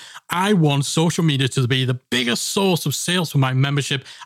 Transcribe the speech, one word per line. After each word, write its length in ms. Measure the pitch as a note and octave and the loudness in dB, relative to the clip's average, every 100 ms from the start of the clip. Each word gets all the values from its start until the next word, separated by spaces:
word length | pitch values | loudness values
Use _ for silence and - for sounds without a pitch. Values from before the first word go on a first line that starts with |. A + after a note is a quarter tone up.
| - - - | -8 -20 -6
I 240 | E3+ F#3+ | -2 2
want 340 | G#3 D3+ C#3+ C3+ | 4 4 2 0
social 380 | - E3 - | 0 0 2
media 240 | E3 C3+ C3+ | 2 2 0
to 180 | - A#2+ | 0 0
be 180 | C3 | 0
the 160 | B2+ B2 - | 0 -4 -4
biggest 360 | A#2+ A#2+ A2+ - | -2 0 -2 -2
source 380 | - G3 E3+ D3+ | 0 2 2 -2
of 80 | |
sales 360 | - - F3+ D#3+ | -4 -2 -2 0
for 80 | C#3+ | 0
my 140 | C3 | 2
membership. 520 | C3 C#3 C#3+ C3 C#3 - - | 2 0 0 -2 -4 -6 -12